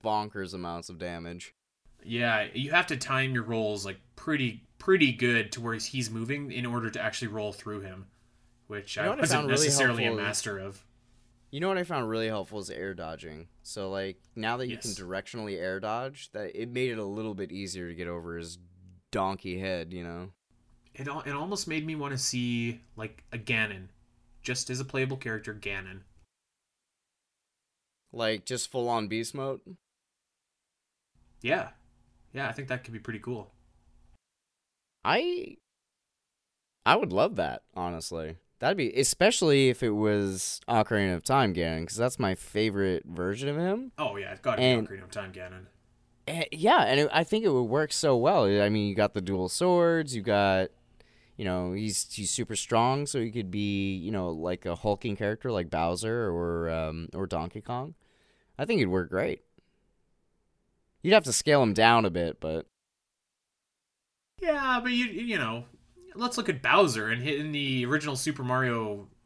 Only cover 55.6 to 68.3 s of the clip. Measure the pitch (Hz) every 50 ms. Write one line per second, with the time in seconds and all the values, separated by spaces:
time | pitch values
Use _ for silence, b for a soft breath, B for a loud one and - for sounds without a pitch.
55.6 | 87 76 - 82 82 85 90 87 110 110 113 120 113 98 85 85 87 85 85 85
56.6 | 82 82 80 82 80 78 78 82 82 - - 90 98 87 95 80 80 87 - 107
57.6 | - - 120 123 135 160 160 - _ _ _ _ _ _ _ _ _ _ _ -
58.6 | 143 220 233 185 117 92 92 95 87 - - 92 - - - - _ _ _ _
59.6 | _ _ _ _ _ _ _ _ _ _ _ _ _ _ _ _ _ _ _ _
60.6 | _ _ _ _ _ _ _ _ - 175 190 196 165 135 113 - - 151 147 143
61.6 | 127 110 98 110 110 113 117 117 107 95 85 87 85 82 - - - 78 80 82
62.6 | - - _ _ _ _ _ _ _ _ _ _ _ _ _ _ _ _ _ _
63.6 | _ _ _ _ _ _ _ _ _ _ _ _ _ _ _ - 370 330 302 285
64.6 | 269 254 254 240 240 247 247 240 247 226 196 208 240 240 214 165 127 110 113 120
65.6 | 123 - - - _ _ _ - - - - 202 240 240 - 247 220 - 165 127
66.6 | - 117 143 190 196 151 113 110 107 110 113 120 123 156 143 143 151 151 151 143
67.6 | 139 135 131 127 120 120 147 151 147 151 135 127 - 156